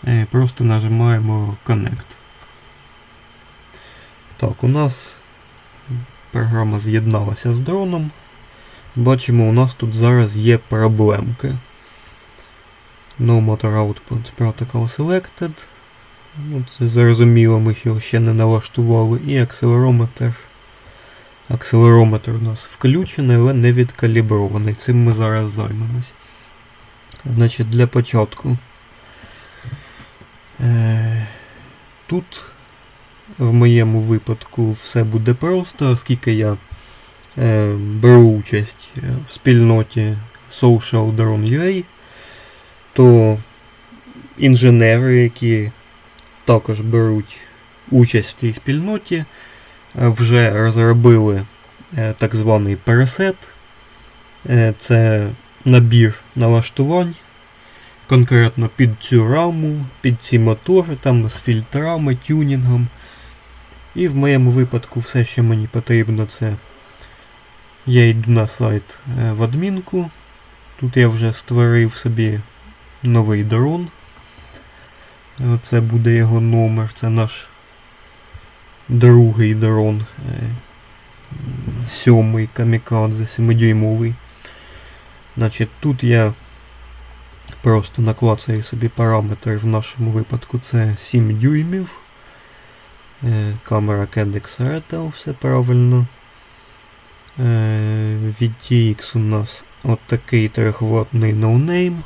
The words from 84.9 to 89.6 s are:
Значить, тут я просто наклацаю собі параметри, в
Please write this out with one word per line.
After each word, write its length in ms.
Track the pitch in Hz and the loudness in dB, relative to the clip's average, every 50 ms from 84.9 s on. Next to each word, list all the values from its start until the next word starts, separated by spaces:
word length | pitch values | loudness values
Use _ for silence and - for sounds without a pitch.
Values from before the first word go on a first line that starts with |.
| - - - - - - - _ - | -20 -20 -20 -20 -20 -20 -20 _ -6
Значить, 320 | - 117 107 - - 123 107 - - | -4 -4 -4 -2 -4 -6 -6 -6 -6
тут 240 | - 151 139 127 - | -4 -4 -4 -2 0
я 300 | 120 120 117 110 107 107 - - - - - - - - - - - - - - - - - - - - - - - - - - | 2 2 2 2 0 -2 -6 -16 -20 -20 -20 -20 -20 -20 -20 -20 -20 -20 -20 -20 -20 -20 -20 -20 -20 -20 -20 -20 -20 -20 -4 0
просто 400 | 123 113 110 101 - - - 117 | 0 2 2 0 -4 -4 -4 -2
наклацаю 600 | 110 110 - - 117 107 107 - - 113 107 107 | -2 -2 0 0 0 0 0 -4 -6 -6 -6 -6
собі 260 | - - 117 120 117 | -8 -8 -6 -6 -6
параметри, 680 | - - 117 113 113 110 104 104 104 - - 120 107 | -2 -2 -2 0 0 0 -2 -4 -6 -6 -6 -6 -6
в 100 | 107 | -4